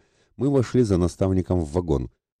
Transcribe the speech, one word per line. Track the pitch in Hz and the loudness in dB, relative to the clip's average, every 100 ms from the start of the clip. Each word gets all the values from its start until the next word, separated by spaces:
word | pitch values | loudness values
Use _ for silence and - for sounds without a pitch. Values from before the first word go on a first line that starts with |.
| _ _ _ - | _ _ _ -6
мы | 139 | 0
вошли | 139 113 127 | 0 0 0
за | 110 87 | 2 2
наставником | 87 - 95 92 87 90 | 0 0 0 0 0 -2
в | 73 | -2
вагон, | 85 85 67 60 _ _ _ | -4 -2 -2 -4 _ _ _